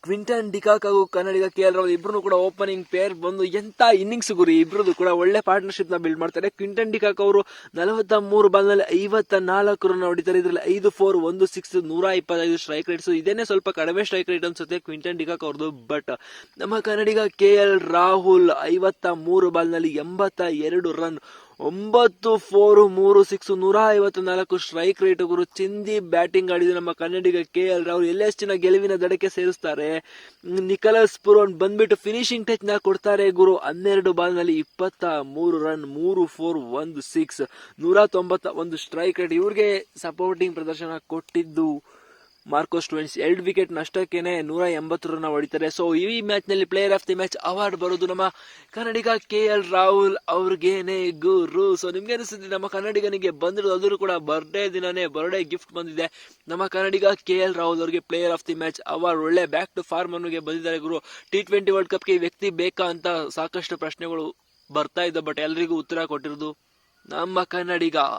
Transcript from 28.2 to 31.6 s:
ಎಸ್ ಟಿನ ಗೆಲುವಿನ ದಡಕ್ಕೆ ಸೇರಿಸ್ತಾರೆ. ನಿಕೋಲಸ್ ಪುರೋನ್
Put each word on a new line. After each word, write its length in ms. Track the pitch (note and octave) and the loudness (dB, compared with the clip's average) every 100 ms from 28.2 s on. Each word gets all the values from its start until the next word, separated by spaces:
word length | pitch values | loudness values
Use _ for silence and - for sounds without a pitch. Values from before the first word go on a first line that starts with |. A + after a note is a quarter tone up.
| G#3+ | 0
ಎಸ್ 100 | G#3 | -2
ಟಿನ 140 | G3+ F#3+ F#3 | -4 0 4
ಗೆಲುವಿನ 300 | G3 G3 F#3+ | 4 2 0
ದಡಕ್ಕೆ 260 | F3+ F#3 F#3+ - | 0 0 -2 -2
ಸೇರಿಸ್ತಾರೆ. 520 | F3+ F3+ E3 D3 D3 D#3+ - - - _ F3 F#3 F#3 | -2 -2 -6 -4 -4 -6 -8 -20 -20 _ -6 -6 -2
ನಿಕೋಲಸ್ 480 | G3 A3 A3+ G#3+ - G3 | 0 4 6 4 2 6
ಪುರೋನ್ 320 | G#3 G3+ E3 | 8 6 2